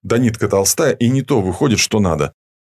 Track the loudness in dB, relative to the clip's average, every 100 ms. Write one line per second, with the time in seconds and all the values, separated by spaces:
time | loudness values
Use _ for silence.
0 | -2 0 0 0 -2 0 0 0 0 2
1 | 0 0 0 0 0 -2 0 0 0 0
2 | 0 0 -4 _ _ _